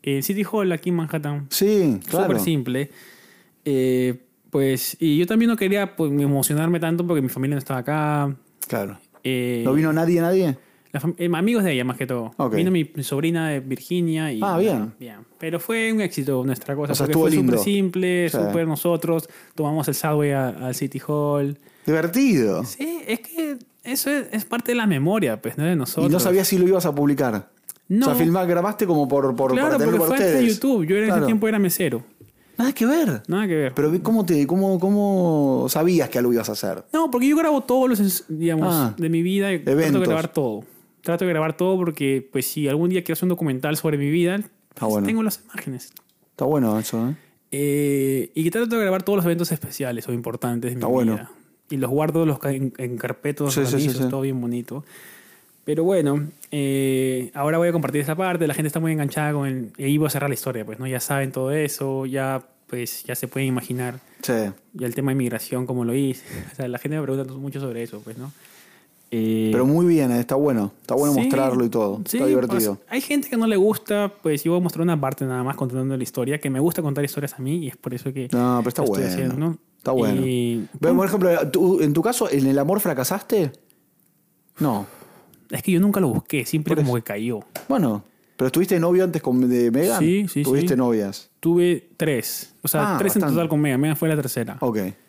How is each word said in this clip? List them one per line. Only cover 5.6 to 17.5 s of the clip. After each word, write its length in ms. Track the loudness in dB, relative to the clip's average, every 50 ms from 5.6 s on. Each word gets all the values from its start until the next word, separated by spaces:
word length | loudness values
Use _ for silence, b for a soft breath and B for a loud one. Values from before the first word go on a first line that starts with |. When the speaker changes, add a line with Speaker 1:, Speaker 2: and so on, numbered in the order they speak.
| 0 0 2 0 0 -2 -2
Speaker 1:
pues, 140 | -2 -2 0
emocionarme 680 | 2 2 2 2 2 2 2 0 0 0 2 0 0 0
tanto 260 | 0 0 0 -2 0
porque 160 | 0 0 0
mi 60 | 0 -2
familia 260 | -2 -4 -2 -2 -2
no 40 | -4
estaba 220 | -4 -4 -6 -4
acá. 560 | -2 -2 -2 0 0 0 0 0 0 -2 -4 -8 _ _ _ _ -8 -6
Speaker 2:
Claro. 300 | -4 -4 -4 -6 -8 -14 _ _ _ -8 -4
Speaker 1:
Eh, 380 | -2 -2 0 0 -2 -2 0 0
Speaker 2:
¿No 80 | 2
vino 200 | 2 2 2 2
nadie, 280 | 2 2 2 4 4 4
nadie? 380 | 4 4 2 2 2 2 -2 -4 b b b b b b
Speaker 1:
la 80 | -8 -4
fam-, 140 | -4 -4 -4 -2
eh, 100 | -2 0 0
amigos 280 | 2 2 2 2 2 2
de 80 | 2
ella, 120 | 2 2 0
más 140 | -2 -2 -4
que 80 | -4
todo. 260 | -4 -4 -6 -6 -8 -4 -2
Speaker 2:
Ok. 160 | -2 0 2
Speaker 1:
Vino 160 | 2 2 2
mi, 200 | 2 2 0 -2 -4
mi 80 | -8
sobrina 480 | -6 -4 -2 -2 0 0 0 0 -2 -2
de 100 | -4 -4
Virginia 720 | -4 -6 -8 -8 -6 -4 -2 0 0 0 0 -2 -2 -4
y 80 | -4 -2
Speaker 2:
Ah, 140 | -2 0 2
bien. 380 | 2 2 2 2 0 -2 -4 -8 -14
Speaker 1:
bien. 180 | -18 -18 -16 -18 -20 _ _ _
Pero 220 | -8 -6 -6 -6
fue 320 | -4 -4 -2 -2 0 0
un 80 | 0 0
éxito 420 | 0 -2 -2 -4 -2 0 0 0 0
nuestra 300 | -2 -4 -4 -6 -8 -6
cosa, 180 | -4 -4 -4
Speaker 2:
O 20 | -2
sea, 100 | -2 0
Speaker 1:
porque 60 | 2
Speaker 2:
estuvo 100 | 2 2 4
Speaker 1:
fue 60 | 4
súper 120 | 4 4 4 4